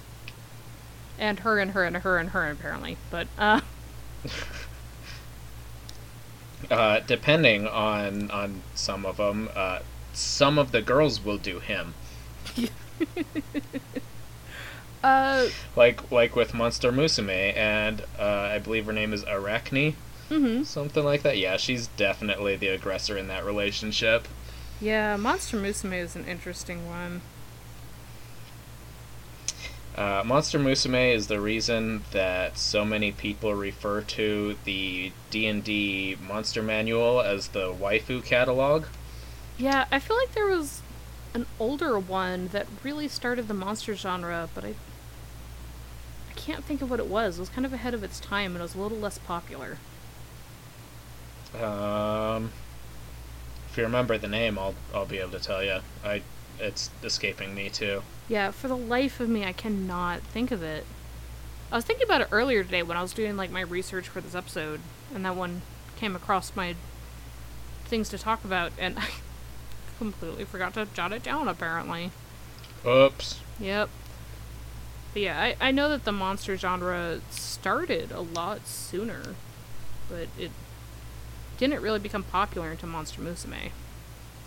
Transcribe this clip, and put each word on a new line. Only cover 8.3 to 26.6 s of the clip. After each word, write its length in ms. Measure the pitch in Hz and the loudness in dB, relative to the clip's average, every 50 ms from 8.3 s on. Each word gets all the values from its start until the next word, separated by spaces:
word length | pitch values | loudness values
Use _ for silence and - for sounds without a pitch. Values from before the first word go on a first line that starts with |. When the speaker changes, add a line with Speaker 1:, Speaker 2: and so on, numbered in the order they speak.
Speaker 2:
on 300 | 101 101 101 101 98 92 - - - | 0 -2 -2 -2 -4 -6 -10 -8 -6
some 300 | - - - 98 98 98 | -2 -2 0 0 0 -2
of 140 | 95 92 - | -2 0 4
'em, 280 | 104 101 104 107 110 110 - | 4 4 4 2 -2 -2 -2
uh, 240 | 98 95 92 92 - - - - - - - - | 0 0 0 0 -2 -4 -8 -10 -10 -10 -8 -4
some 440 | - - - - - 143 143 151 | -4 -2 0 4 6 6 8 8
of 140 | 151 139 127 | 6 6 6
the 100 | 120 113 107 | 4 2 4
girls 360 | - 123 147 156 143 113 - 95 | 6 6 8 8 6 4 2 0
will 140 | 104 101 95 | -2 -2 0
do 200 | - 101 90 90 | -2 -2 -4 -4
him. 360 | - - 104 92 82 85 78 - - - - - - - - - - - - | -2 -2 -2 -2 -2 -4 -8 -10 -10 -10 -12 -12 -12 -12 -12 -10 -10 -6 -2
Speaker 1:
<laughs> 140 | 233 240 - - - - - - - 330 - - 349 294 - - 311 - - - 285 - - - 262 - - - - - - - - - - - - - - - - - - - - - - - - - | -2 -2 -2 -2 -8 -12 -10 -4 -4 -4 -2 -2 -4 -4 -4 -4 -6 -6 -4 -6 -6 -6 -4 -8 -8 -8 -6 -8 -8 -8 -8 -10 -10 -10 -10 -12 -12 -12 -12 -10 -10 -10 -10 -10 -12 -12 -12 -6 4 6
Uh, 440 | 269 269 269 269 269 269 262 247 - - - - - - | 8 8 8 8 6 6 6 4 4 2 -2 -8 0 8
Speaker 2:
Like, 360 | - 120 120 117 - - - | 10 10 10 10 6 -2 6
like 240 | 131 120 120 117 - | 8 8 8 8 8
with 200 | 123 113 - - | 4 4 4 4
Monster 360 | 117 117 117 - - - 123 | 2 2 2 2 4 4 6
Musume, 640 | 123 135 156 160 - 127 104 98 92 92 98 101 101 | 6 6 6 6 4 4 2 2 2 4 4 4 4
and, 460 | 107 107 107 107 107 107 107 107 - - - - - | 4 4 4 4 4 4 2 0 0 -6 -6 -4 0
uh, 300 | 104 104 101 101 101 101 | 2 4 4 4 2 2
I 60 | 107 | 0
believe 300 | 104 101 107 113 110 107 | 0 0 2 0 0 2
her 40 | 110 | 2
name 220 | 107 107 107 107 107 | 0 2 2 2 0
is 100 | 101 104 | 0 0
Arachne. 680 | - 101 98 98 101 107 - - - 139 135 147 156 151 - - - - - - - | 0 -2 0 0 0 0 0 0 2 2 4 4 4 2 -2 -8 -12 -12 -12 -6 0
Speaker 1:
Mm-hmm. 320 | 302 311 277 233 226 254 302 | 4 4 4 6 4 2 0
Speaker 2:
Something 420 | - - 151 143 147 - 156 147 | -2 -2 -4 -4 0 2 4 4
like 160 | 143 143 147 | 4 4 6
that. 160 | - 147 127 | 4 4 4
Yeah, 180 | 98 92 92 95 | 4 4 4 2
she's 280 | 98 - 131 127 120 117 | 2 2 2 0 0 -2
definitely 680 | - - - 101 98 95 - 110 104 98 98 104 101 98 | -4 0 2 4 4 4 2 0 0 0 2 2 2 2
the 140 | 92 98 95 | 4 2 2
aggressor 460 | 95 92 - 98 95 90 - - 104 | 2 2 0 -2 -2 0 0 -2 -2
in 120 | 95 95 | -2 -2
that 180 | 95 95 92 87 | -2 -4 -4 -2
relationship. 840 | 101 104 104 101 101 - - 110 107 104 - 113 113 113 117 - - - - - - - - - - - - | 0 0 2 2 2 0 0 -2 0 0 4 6 6 6 4 4 -2 -12 -12 -12 -12 -12 -12 -12 -12 -8 -2
Speaker 1:
Yeah, 340 | 214 214 220 220 214 208 208 | 0 2 2 4 4 2 2
Monster 460 | 202 208 254 349 381 - - 233 208 | 2 4 2 2 2 0 -2 -2 0
Musume 320 | 196 202 208 - - 190 185 180 | 0 0 -2 -2 -2 -2 -2 -2
is 140 | 175 170 - | -2 -4 -6
an 100 | 180 - | -8 -6
interesting 600 | - 180 175 - 180 175 - | -6 -6 -6 -6 -8 -8 -8